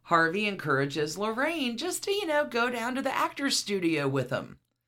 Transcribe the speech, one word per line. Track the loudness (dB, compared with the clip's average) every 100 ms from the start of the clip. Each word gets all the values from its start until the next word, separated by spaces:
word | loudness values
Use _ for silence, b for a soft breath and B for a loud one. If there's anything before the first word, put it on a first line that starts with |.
Harvey | 2 4 4 2 -2
encourages | -2 0 2 2 0 -2 -2
Lorraine | -2 0 -2 0 -2 -2
just | -4 -4
to, | -2
you | -2 0
know, | 0 0
go | 0 0
down | 0 -2 -2
to |
the | -2 0
actor's | -2 0 0 0
studio | 0 0 2 2 2
with | 0 0
him. | -4 -6 -14 _ _